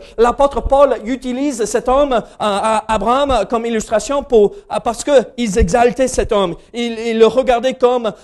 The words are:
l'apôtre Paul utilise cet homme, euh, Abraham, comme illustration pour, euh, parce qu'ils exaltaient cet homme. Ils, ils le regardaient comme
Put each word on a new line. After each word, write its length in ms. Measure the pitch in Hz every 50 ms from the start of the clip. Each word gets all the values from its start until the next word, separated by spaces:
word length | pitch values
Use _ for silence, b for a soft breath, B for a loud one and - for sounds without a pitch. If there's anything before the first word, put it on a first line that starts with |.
| B B B -
l'apôtre 440 | 226 240 240 - 277 285 - 233
Paul 360 | 220 - 269 269 285 277 262 - 214
utilise 600 | 208 262 254 - 254 240 254 277 294 269 214 220
cet 220 | 202 - 233 226 -
homme, 260 | 254 277 294 - 233
euh, 60 | 220 B B B B
Abraham, 1040 | 196 214 196 202 202 220 220 214 208 - 220 214 214 226 247 269 285 277 262 226 196 -
comme 200 | 247 226 233 233
illustration 560 | 233 220 208 - 226 214 - - 277 285 277
pour, 320 | - 247 220 208 196 B B B B
euh, 80 | - 208
parce 240 | - 240 226 - -
qu'ils 560 | - 294 262 208 - - - 240 226 180 240
exaltaient 480 | 233 175 196 240 240 247 - - 262 247
cet 240 | - - 214 -
homme. 240 | 220 202 196 175 165 b b b -
Ils, 240 | 240 240 233 226 220
ils 220 | 226 233 226 226
le 80 | 220 220
regardaient 480 | 220 254 262 226 247 233 226 262 254
comme 360 | 254 254 240 247 254 233 214 202 B